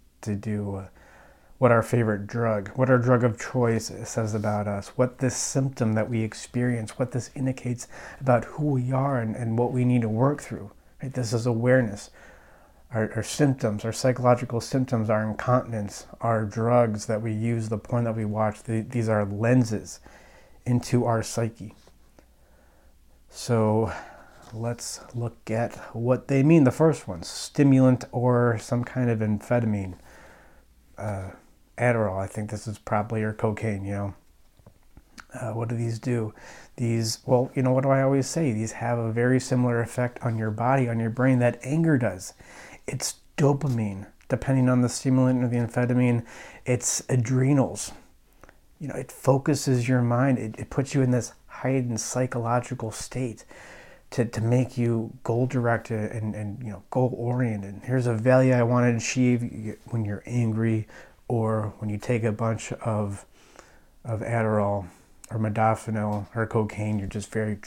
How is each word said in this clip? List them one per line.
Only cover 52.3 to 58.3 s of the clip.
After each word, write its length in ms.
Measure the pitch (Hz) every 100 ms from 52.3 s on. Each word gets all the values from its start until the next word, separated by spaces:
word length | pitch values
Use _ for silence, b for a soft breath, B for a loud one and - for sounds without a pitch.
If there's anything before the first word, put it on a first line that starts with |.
| 123 117 120 - 123 113
state 540 | - - 135 127 110 - B B B B B -
to, 160 | - 117
to 140 | -
make 340 | 113 123 123 -
you 380 | 117 117 110 -
goal-directed 880 | - 117 127 127 120 113 - 113 107
and, 220 | 113 107
and, 280 | 104 104 101
you 80 | 123
know, 120 | 95 -
goal-oriented. 920 | 131 127 120 120 123 123 104 98 98
Here's 220 | - 131 123
a 80 |
value 380 | 113 120